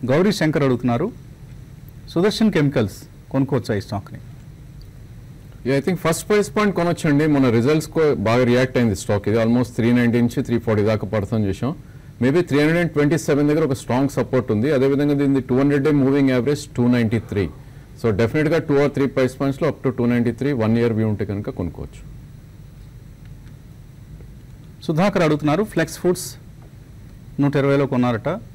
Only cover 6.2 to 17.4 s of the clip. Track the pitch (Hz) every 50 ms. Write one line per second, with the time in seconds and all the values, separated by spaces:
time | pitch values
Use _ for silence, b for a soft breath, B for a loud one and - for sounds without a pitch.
6.2 | - - 208 208 202 202 - 214 208 208 185 180 170 175 170 - - 165 143 143
7.2 | 151 160 147 139 135 127 110 120 113 135 151 160 156 - - 165 160 151 139 104
8.2 | 98 107 113 123 127 120 120 123 131 127 - 131 120 117 101 92 - - 107 104
9.2 | - - 104 117 113 113 117 123 127 120 - - 113 117 120 123 120 120 113 120
10.2 | 120 120 117 147 131 - 117 117 - - 110 104 101 104 110 104 110 98 107 107
11.2 | 92 98 120 110 107 101 95 - - 123 175 B B B B B B B B B
12.2 | 117 127 143 175 175 - 123 143 147 151 160 175 175 160 160 147 147 147 165 151
13.2 | 151 - 156 139 147 147 151 160 160 143 135 - - - 117 123 139 135 - -
14.2 | 123 - - 131 113 - 110 104 110 143 156 131 127 139 139 135 147 147 147 139
15.2 | 143 139 139 139 127 - 127 127 139 143 143 147 135 151 147 147 135 131 135 143
16.2 | 139 135 131 127 117 127 147 143 - - - - 123 123 123 123 117 110 110 113
17.2 | 104 - - 101